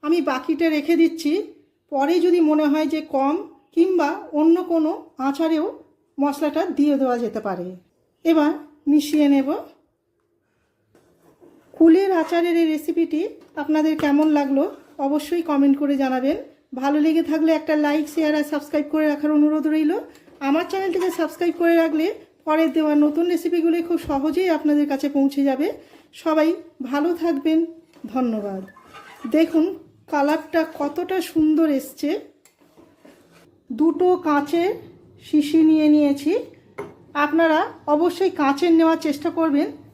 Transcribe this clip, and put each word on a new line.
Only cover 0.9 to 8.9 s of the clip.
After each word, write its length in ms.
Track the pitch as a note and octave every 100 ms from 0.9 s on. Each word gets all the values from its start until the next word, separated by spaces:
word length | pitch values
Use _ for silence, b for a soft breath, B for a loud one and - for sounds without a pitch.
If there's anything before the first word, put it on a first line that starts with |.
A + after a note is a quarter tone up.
| E4+
দিচ্ছি। 300 | E4 E4 D4 F4 G#4+ - _ _ _
পরে 220 | C#4 C#4+ F4 E4+
যদি 140 | F4 D4+
মনে 160 | D4+ D4+
হয় 160 | D4+ D#4
যে 60 | D#4 D#4 C4+
কম 200 | C4+ E4 - - _ -
কিংবা 340 | F4+ F4+ C#4+ F#4+ - D4
অন্য 160 | D#4+ E4+ F4
কোনো 200 | E4 D#4 G4+ - - C4
আচারেও 380 | C#4 D#4+ D#4+ F#4 - - _ _ -
মশলাটা 440 | C#4+ C#4 D4+ D#4 F#4+ D4
দিয়ে 180 | D4 C4+
দেওয়া 160 | C4 A#3+
যেতে 160 | A#3 G#3 G#3
পারে। 200 | F3+ F3+ F#3 _ _ _ _ E4
এবার 260 | D#4+ D4 - - _
মিশিয়ে 380 | -